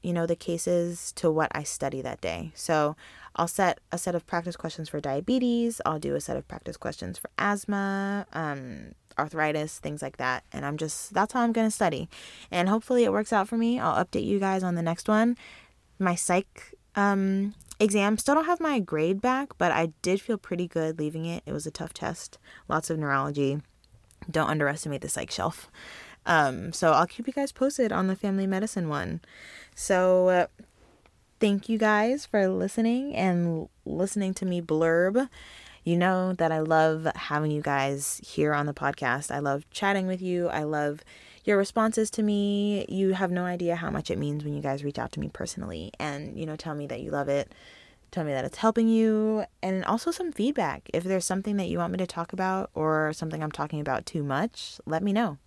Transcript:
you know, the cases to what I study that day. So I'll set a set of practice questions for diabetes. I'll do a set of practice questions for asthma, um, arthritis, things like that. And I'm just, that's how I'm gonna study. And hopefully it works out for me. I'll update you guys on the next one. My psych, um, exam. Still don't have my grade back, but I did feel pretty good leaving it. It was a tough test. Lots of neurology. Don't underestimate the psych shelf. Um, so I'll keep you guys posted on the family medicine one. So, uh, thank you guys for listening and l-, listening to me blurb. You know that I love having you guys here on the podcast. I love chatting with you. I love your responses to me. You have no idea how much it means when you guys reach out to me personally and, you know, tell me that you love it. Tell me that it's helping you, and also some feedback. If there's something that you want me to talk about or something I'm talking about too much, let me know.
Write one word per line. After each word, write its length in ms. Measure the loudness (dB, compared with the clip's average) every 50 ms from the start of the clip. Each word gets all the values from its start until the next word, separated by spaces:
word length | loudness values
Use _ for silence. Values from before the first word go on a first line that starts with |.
you 120 | _ -2 0
know, 120 | 0 0
the 100 | 0 -2
cases 760 | -2 -2 -6 -4 -4 0 0 2 2 2 0 -4 -8 -10 -10 -10 0
to 120 | 2 2
what 220 | 4 4 2 0 0
I 100 | -4 -6
study 380 | -6 -6 -4 -4 -4 -4 -4
that 200 | -6 -6 -8 -6
day. 300 | -4 -4 -4 -4 -8 -10 -10
So 400 | -12 -2 0 2 2 2 2 0 _ -14 -20 -20 -20 -20 -14 _
I'll 120 | -2 -2 -2
set 320 | 2 2 2 2 2 -2 _ _
a 60 | -8 -4
set 180 | -4 -2 -2
of 100 | -2 -2
practice 300 | -2 -4 -4 -2 -4 -8
questions 340 | -6 -8 -8 -8 -6 -10 -6
for 120 | -6 -6
diabetes. 800 | -4 -2 -2 -2 0 2 2 2 4 2 2 2 2 0 -2 -2 -2
I'll 140 | -2 -2 -2
do 160 | -2 -2 -4
a 60 | -4
set 160 | -4 -4 -6 -6
of 100 | -6 _
practice 300 | -12 -12 -10 -12 -12 -8
questions 400 | -8 -8 -8 -6 -8 -8 -8 -8
for 120 | -12 -10 _ -2
asthma, 880 | 0 0 0 -2 -2 -4 -4 -2 -2 -2 -2 -4 -4 -4 -4 -4 -6 _
um, 600 | -8 -6 -6 -4 -6 -6 -8 -12 -12 -12 -14 -16 -20 _ _ _ -4 -4
arthritis, 600 | -4 -4 0 -2 0 0 0 0 -2 -4 -8 -10
things 220 | -8 -8 -8 -6
like 160 | -8 -10 -8 -4
that. 280 | -2 -2 -2 -4 -6 _ -10
And 120 | -6 -6
I'm 120 | -4 -4 -4
just, 360 | -4 -6 -6 -8 -10 -4 0
that's 200 | 0 0 0 2
how 80 | 0
I'm 100 | 2 2
gonna 200 | 2 2 2 2
study. 360 | 2 2 2 0 2 0 -6 -8 -10 -18 -20 -20 -20 -20 -14 -4
And 200 | 0 2 2 4
hopefully 340 | 2 2 2 2 4 4 4
it 80 | 4
works 220 | 4 2 0 2 2
out 160 | 2 2 2
for 80 | 0 0
me. 220 | 2 2 2 2
I'll 240 | 0 0 2 2 0
update 220 | 0 -2 -4 0
you 140 | 0 0 2
guys 240 | 2 2 0 0 0
on 120 | 0 0
the 60 | 0
next 280 | 0 0 -2 -2 0 2
one. 260 | 4 6 6 4 2 0 -6 -20 -20 -20 -20 _ _ _ _ _ _ _
My 160 | 0 0 0
psych, 580 | 0 0 2 2 2 2 _ _ -20 -20 -20 -20 _ _ _ _
um, 600 | 2 2 4 4 4 2 2 2 2 0 -2 -4 -8 -16 -20 -2 2
exam. 380 | 2 4 4 4 4 4 2 2
Still 180 | 2 4 4
don't 100 | 4 4
have 140 | 2 0 0
my 200 | 2 0 0 0
grade 420 | 0 0 0 0 2 2 2 2
back, 360 | 2 0 0 0 -2 -6 -4 0
but 140 | 0 2
I 220 | 2 2 0 0 -2 _
did 200 | 0 0 0 0
feel 160 | 0 -2 -4 -4
pretty 300 | -4 -6 -4 -4 -4 -4
good 320 | -2 -2 -2 -2 -2 -2
leaving 260 | -4 -4 -4 -4 -6
it. 180 | -6 -6 -8 -8
It 80 | -8 -8
was 120 | -6 -6
a 60 | -8
tough 220 | -8 -8 -10 -10 -8
test. 440 | -8 -6 -6 -6 -8 -12 -16 -18 -20 _ -20 -20 -20 -6 -2
Lots 220 | -2 -2 0 0
of 100 | -4 -2
neurology. 640 | 0 0 2 2 0 0 0 0 0 0 0 -2 -6 _ _ _ _ _ _ -20 _ _ -20 _ -14 -4
Don't 200 | -2 0 0 2
underestimate 520 | 2 2 2 0 0 -2 -4 -6 -6 -6
the 80 | -4 -4
psych 220 | -4 -4 -4 -6
shelf. 380 | -4 -2 -2 -2 -4 -4 -14 -18 -20 -20 -20 -18 -18 -18 -20 -20 -20 -14 _
Um, 460 | 2 4 4 4 4 0 -2 -8 -8
so 220 | -4 2 4 6 6
I'll 140 | 6 4 2
keep 200 | 0 -6 -8 -6
you 60 | -4
guys 180 | -4 -4 -4
posted 400 | -2 0 0 0 2 2 0 0
on 160 | 2 0 0 0
the 80 | 0
family 320 | 0 -2 -2 0 0 0 0
medicine 400 | 0 0 -2 -2 -2 -2 -2 -2
one. 320 | -2 -2 -4 -4 -6 -8 -10 -14 -20 -20 -20 -20 -20 -20 -20 -20 _
So, 540 | -10 0 2 4 4 6 6 6 6 6 6
uh, 180 | 6 6 4 2 _ _ -20 _ _ _ -20 _ _ _ _ _ _ _ _ _ _ _
thank 260 | 4 4 4 2 0 -2
you 100 | 0 2
guys 480 | 4 4 4 4 4 2 2 -2 -4
for 220 | 0 2 2 4 4
listening 680 | 2 0 -2 -2 0 2 2 2 2 2 0 -2 -2
and 320 | 0 2 2 2 2 2 2
l-, 220 | 0 -2 -4 -8 _ _ _
listening 500 | -6 -2 0 0 0 0 -2 -2 -2 -2
to 100 | -2 -2
me 160 | -2 -2 -2
blurb. 680 | -2 0 2 2 4 4 4 4 4 4 4 2 0 0 -4 -16 -20 -20 -20 -20 -20 -20 -20 -8 _
You 140 | 2 2 4
know 340 | 4 4 4 4 2 0
that 220 | 0 2 2 2 2
I 60 | 2
love 440 | 2 4 6 6 6 6 4 2 0 -2 -2
having 380 | -2 -4 -2 0 0 2 2
you 100 | 0 0
guys 600 | 0 0 0 2 2 0 0 -2 -2 -4 -4 -6 -8
here 280 | -10 -2 0 2 2 2
on 140 | 2 0 -2
the 60 | -4
podcast. 560 | -2 -2 -2 -2 0 0 0 0 0 -2 -4
I 100 | -4 -2
love 300 | 0 0 -2 -2 -4 _
chatting 380 | -8 -2 0 0 2 2 0 -2
with 140 | -2 -4
you. 260 | -2 -2 -2 0 0 0
I 160 | 0 -2 -2
love 400 | -2 -2 0 0 0 -2 -4 -10 -20 -20 -20 -20 -20 -20 -8 _
your 140 | 2 2 4
responses 520 | 2 2 2 0 0 2 2 2 0 0
to 120 | 0 0 0
me. 640 | 2 2 2 2 2 2 2 2 0 0 -2 -2 -4
You 240 | -2 0 2 2
have 200 | 2 2 0 0
no 120 | 0 0 -2
idea 320 | -2 -2 -2 0 0 0
how 140 | 0 -2 -4
much 200 | -4 -4 -2 -4
it 80 | -4 -2
means 280 | -2 -2 -2 -4 -4
when 80 | -4 -6
you 80 | -4
guys 240 | -2 -2 -4 -2 -4
reach 120 | -6 -4 -4
out 140 | -6 -6
to 80 | -6 -6
me 80 | -6 -6
personally 640 | -6 -8 -8 -8 -6 -8 -8 -8 -8 -8 -10 -10 -10 -8
and, 400 | -8 -6 -6 -6 -8 -10 -10 -8
you 60 | -8
know, 100 | -8 -8
tell 180 | -8 -8 -8 -6
me 140 | -6 -6 -6
that 140 | -8 -8
you 100 | -6 -4
love 160 | -2 -2 0 2
it. 240 | 0 0 0 -2 -8 -20 -20 -20 -20 -20 -20 -20 _ _ _ _
Tell 120 | -6 -4 -2
me 80 | -2
that 140 | -2 -2 -2
it's 140 | -4 -6 0
helping 280 | 2 2 4 4 4 6
you, 560 | 6 6 6 6 4 4 2 2 0 0 -2 -6 _ _
and 220 | -4 -2 -2 0 0
also 280 | 0 0 0 0 -2
some 200 | -4 -2 -4 -6
feedback. 560 | -2 0 0 0 2 0 0 -2 -2 -6 -8 -4 -4
If 100 | -4 -2
there's 220 | 0 -2 0 0
something 320 | 0 -2 -2 -2 -2 -2 0
that 100 | 0 -2
you 120 | -2 -2
want 120 | -2 -2
me 60 | -2 -2
to 100 | -4 -4
talk 240 | -4 -6 -8 -6
about 380 | -4 -2 -2 0 0 -2 -4 -4 _
or 360 | -2 0 2 2 2 2 0
something 320 | -2 -4 -6 -6 -4 -4 -4
I'm 80 | -4
talking 300 | -4 -4 -6 -4 -4 -4
about 240 | -2 -2 -2 -4 -4
too 180 | -4 -4 -4 -2
much, 560 | 0 0 0 -2 -2 -4 -8 -14 -14 -14 -14 -8
let 180 | -4 -2 0 0
me 80 | 2
know. 260 | 2 2 0 0 -2 -8 _